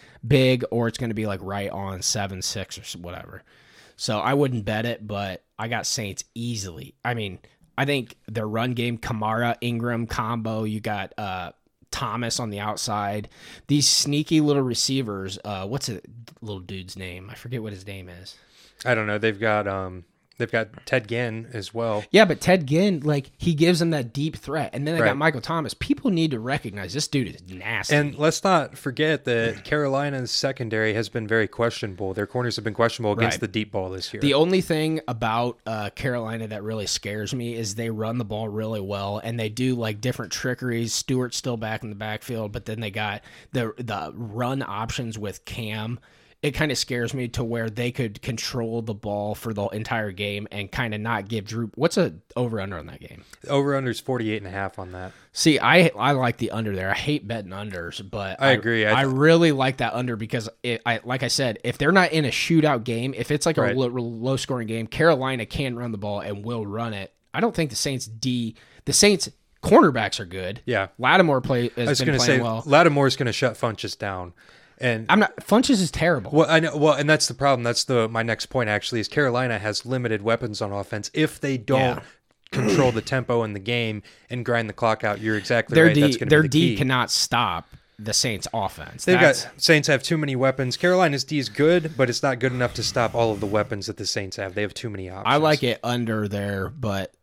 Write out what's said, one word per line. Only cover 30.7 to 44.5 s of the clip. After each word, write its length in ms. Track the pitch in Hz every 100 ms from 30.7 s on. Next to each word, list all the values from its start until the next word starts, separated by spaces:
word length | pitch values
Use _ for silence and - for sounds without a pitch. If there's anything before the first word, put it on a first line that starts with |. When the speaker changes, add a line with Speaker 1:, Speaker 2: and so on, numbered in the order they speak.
| 110 110
Speaker 2:
has 160 | 107 110
been 160 | 120 104
very 200 | 113 104
questionable. 640 | - 117 - 107 90 95
Their 140 | 95 101
corners 280 | 123 120 110
have 80 |
been 120 | 107 101
questionable 380 | 113 - 110
against 240 | 104 107 90
Speaker 1:
Right. 40 |
Speaker 2:
the 60 | 104
deep 240 | 107 104
ball 180 | 104 92
this 240 | 95 -
year. 80 | 107
Speaker 1:
The 140 | 143 139
only 260 | 170 190
thing 380 | - 156 156 160 -
about, 500 | 117 113 117 123 - -
uh, 240 | 110 101 -
Carolina 500 | 135 120 110 113 110
that 120 | 107
really 240 | 104 110 98
scares 480 | - 104 104 104
me 220 | 131 117 117
is 180 | 107
they 160 | 107 117
run 300 | 110 110 123
the 60 | 104
ball 220 | 107 110
really 320 | 104 110 110
well, 380 | 98 101 98 104
and 160 | 113 117
they 100 | 107
do, 240 | 110 131
like, 280 | 123 110 107
different 300 | 123 123 113
trickeries. 640 | - 131 120 127 117 113
Stewart's 420 | - - 127 123 -
still 200 | 131 117
back 240 | 110 110
in 80 | 110
the 60 | 104
backfield, 560 | 107 107 - 113 107
but 140 | 110 -
then 140 | 110
they 120 | 110
got 320 | 107 104 104 - - -
the, 200 | 131 113 -
the 340 | 123 101 78 95
run 460 | 117 110 123